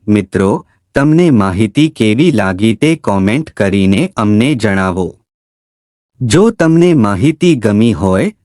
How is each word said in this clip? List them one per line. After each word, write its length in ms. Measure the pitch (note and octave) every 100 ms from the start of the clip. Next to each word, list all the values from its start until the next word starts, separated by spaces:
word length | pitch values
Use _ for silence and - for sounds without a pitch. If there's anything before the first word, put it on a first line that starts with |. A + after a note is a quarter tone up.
| -
મિત્રો, 600 | G#2 F#2+ - G2 D#3 - _ _ C#3
તમને 340 | D3 D#3+ F3
માહિતી 600 | A#2 G2 F2+ A2 C#3+ D#3
કેવી 420 | - A2 A2+ F3
લાગી 420 | A2 F#2+ F#2 A2+ G#2+
તે 200 | D3+ D#3+
કોમેન્ટ 540 | - G2 G2 C3+ D#3
કરીને 640 | - G2+ G2 F#2+ G2+ F#3 -
અમને 380 | G#2 G#2 C3 C3
જણાવો. 600 | A2 G2 F#2+ F#2 E2+ - _ _ _ _ _ _ _ _ _ _
જો 280 | B2 D3 A3+
તમને 440 | - E3 E3 F3+
માહિતી 600 | D#3 G#2 G2 C#3 D#3 F3+ C3+
ગમી 380 | G#2 G#2 A#2
હોય, 420 | D#2+ F#2+ F#2+ F#3+ -